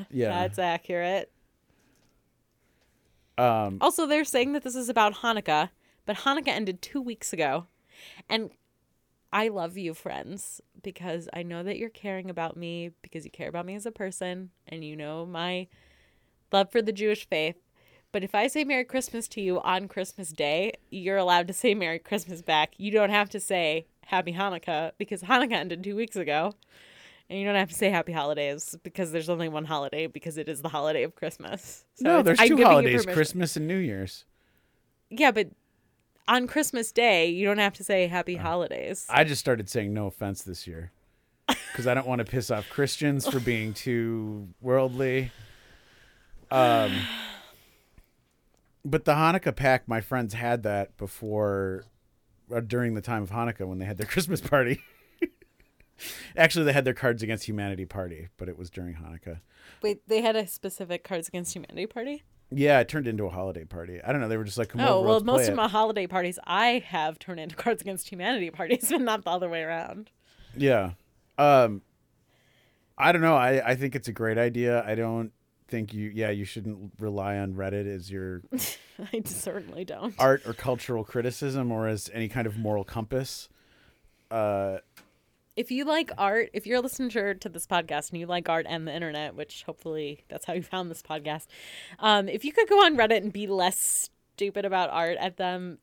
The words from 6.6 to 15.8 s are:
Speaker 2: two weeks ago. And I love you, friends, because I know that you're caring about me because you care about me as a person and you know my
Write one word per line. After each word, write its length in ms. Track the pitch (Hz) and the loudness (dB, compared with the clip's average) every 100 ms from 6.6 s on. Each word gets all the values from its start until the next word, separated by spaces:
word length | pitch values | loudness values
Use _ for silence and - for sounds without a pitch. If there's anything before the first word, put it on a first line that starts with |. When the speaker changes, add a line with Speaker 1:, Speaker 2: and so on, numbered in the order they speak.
| 202 185 | -4 -6
Speaker 2:
two 180 | - 277 | -8 -8
weeks 320 | 240 220 - | -6 -8 -8
ago. 340 | 165 143 151 175 _ _ - - - - | -2 0 0 -6 _ _ -20 -20 -18 -4
And 220 | 220 214 _ _ _ _ _ _ _ - | -4 -4 _ _ _ _ _ _ _ -4
I 160 | 202 220 | 0 0
love 300 | 196 170 190 | -2 -6 -6
you, 160 | 170 | -8
friends, 680 | 160 - 69 - 196 - - _ - | -8 -8 -8 -8 -12 -14 -16 _ -16
because 460 | 202 180 175 170 165 | -14 -10 -8 -8 -8
I 120 | 175 | -10
know 180 | 175 170 | -8 -8
that 160 | 185 - | -6 -6
you're 100 | 226 | -8
caring 400 | - 208 190 185 | -10 -8 -8 -8
about 280 | 170 165 170 | -6 -6 -6
me 340 | 170 170 170 _ | -8 -8 -10 _
because 240 | - 160 | -16 -14
you 60 | - | -14
care 180 | - 147 | -10 -8
about 160 | 170 | -6
me 100 | 180 202 | -8 -8
as 100 | 226 | -10
a 60 | |
person 580 | - 196 - 180 180 185 _ - | -8 -8 -6 -8 -8 -12 _ -16
and 180 | 165 | -12
you 120 | 151 151 | -12 -10
know 280 | 151 160 | -8 -8
my 440 | 170 170 175 180 180 _ | -8 -6 -4 -4 -8 _